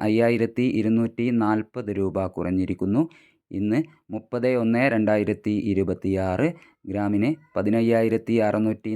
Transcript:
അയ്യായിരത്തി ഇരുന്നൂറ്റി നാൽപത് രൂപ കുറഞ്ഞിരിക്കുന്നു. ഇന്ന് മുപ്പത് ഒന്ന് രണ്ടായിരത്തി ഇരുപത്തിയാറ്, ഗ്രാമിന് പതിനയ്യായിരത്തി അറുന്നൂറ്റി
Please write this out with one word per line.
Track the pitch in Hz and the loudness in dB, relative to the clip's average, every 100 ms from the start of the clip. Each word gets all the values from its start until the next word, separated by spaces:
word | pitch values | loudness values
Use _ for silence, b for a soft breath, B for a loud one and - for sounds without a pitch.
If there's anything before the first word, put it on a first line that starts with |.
| 107 | 2
അയ്യായിരത്തി | 110 117 117 117 123 123 110 | 2 4 2 0 0 0 0
ഇരുന്നൂറ്റി | 107 113 117 117 123 117 | 2 2 0 -2 0 2
നാൽപത് | 107 110 107 123 104 95 | 2 2 0 -8 -6 -2
രൂപ | 95 95 92 90 | -2 -2 -4 -4
കുറഞ്ഞിരിക്കുന്നു. | 87 95 92 92 95 117 165 b b b - | -2 -2 -2 -2 0 0 0 b b b -10
ഇന്ന് | 98 104 123 156 B - | -4 -2 -2 -4 B -12
മുപ്പത് | 110 - 120 123 123 | -12 -6 -2 0 2
ഒന്ന് | 113 117 135 | 2 2 2
രണ്ടായിരത്തി | 113 107 107 104 104 107 104 101 | 2 2 2 0 -2 -2 -2 0
ഇരുപത്തിയാറ്, | 95 95 92 95 95 92 92 156 175 B B - | 0 0 -2 -2 -2 -2 0 -2 -4 B B -10
ഗ്രാമിന് | 98 104 101 120 156 _ 95 | -4 -2 0 0 -2 _ -4
പതിനയ്യായിരത്തി | 101 117 117 113 113 113 113 113 107 | 0 2 2 2 2 0 0 0 2
അറുന്നൂറ്റി | 107 110 107 110 | 2 0 -2 -6